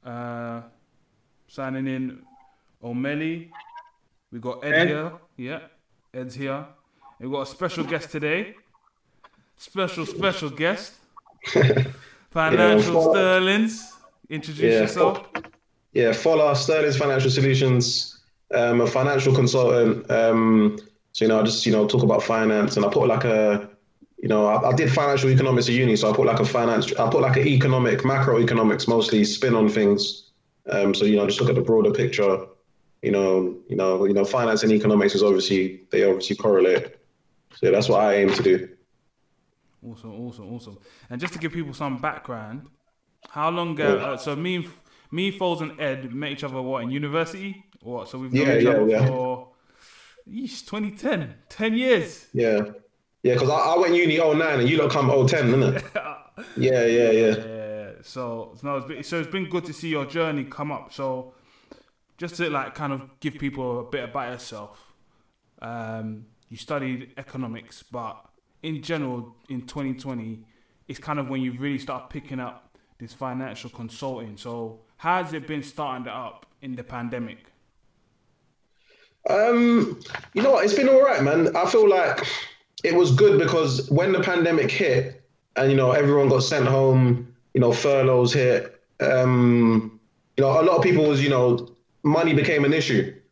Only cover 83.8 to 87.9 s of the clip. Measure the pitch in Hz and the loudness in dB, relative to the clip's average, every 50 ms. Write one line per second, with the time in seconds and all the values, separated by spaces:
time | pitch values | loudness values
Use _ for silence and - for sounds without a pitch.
83.8 | 135 - 147 147 180 202 190 160 - 190 180 175 165 170 165 156 135 - - - | -2 0 0 2 2 2 0 0 0 0 0 0 0 2 2 0 0 0 -2 -2
84.8 | 202 160 127 135 135 - - - _ _ _ _ _ _ _ 123 131 135 139 135 | 0 2 2 0 0 -4 -10 -16 _ _ _ _ _ _ _ 0 2 2 4 4
85.8 | 131 123 127 147 147 139 143 143 139 135 135 131 127 - 160 147 127 127 131 135 | 4 2 2 2 2 4 4 4 4 4 2 2 0 0 0 0 0 2 2 2
86.8 | 135 135 131 131 131 123 120 120 - - - _ _ _ _ - 120 117 113 - | 4 4 4 4 4 4 2 0 -2 -12 -20 _ _ _ _ 2 2 2 2 0
87.8 | - 143 | 0 0